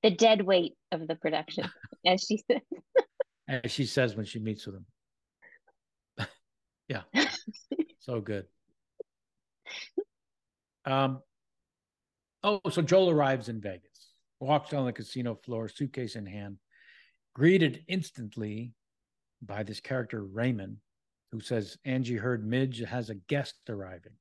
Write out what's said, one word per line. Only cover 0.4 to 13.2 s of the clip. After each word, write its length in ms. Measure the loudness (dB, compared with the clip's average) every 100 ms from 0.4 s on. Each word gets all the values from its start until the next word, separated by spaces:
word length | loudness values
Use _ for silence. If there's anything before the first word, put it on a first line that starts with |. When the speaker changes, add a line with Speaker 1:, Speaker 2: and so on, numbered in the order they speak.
Speaker 1:
weight 320 | 6 4 4 -6 _
of 160 | -6 -4
the 60 |
production, 560 | -4 -2 -2 -4 -6 -8 -10 -20
Speaker 2:
<laughs> 180 | -2 2
Speaker 1:
as 140 | 2 2
she 140 | -4 0
says. 120 | 0 0 -14 0 2 2 _ -8 _ -6
Speaker 2:
As 240 | -4 -4
she 140 | -2 0
says 300 | 2 2 0
when 100 | -8
she 140 | -6
meets 260 | -6 -6 -8
with 120 | -14
him. 80 | -16 _ _ _ _ _ -20 _ _ _ _ _ _ -10
<laughs> 100 | -10 -10 _ _ _ _ _
Yeah. 140 | -8 -2
Speaker 1:
<laughs> 120 | 0 0 -2 -12 -18 _ -6 -6 _
Speaker 2:
So 200 | -6 -6
good. 260 | -4 -6 -8 _ _ _ _ _ -20 _ _ _ _ _ -16 -16 -8 -6 -6 _ _ _ _ _ _ _ 0
Um, 360 | 2 2 0 _ _ _ _ _ _ _ _ _ _ _ _
oh, 160 | 0 2 0
so 100 | 0
Joel 300 | 6 8 8
arrives 360 | 6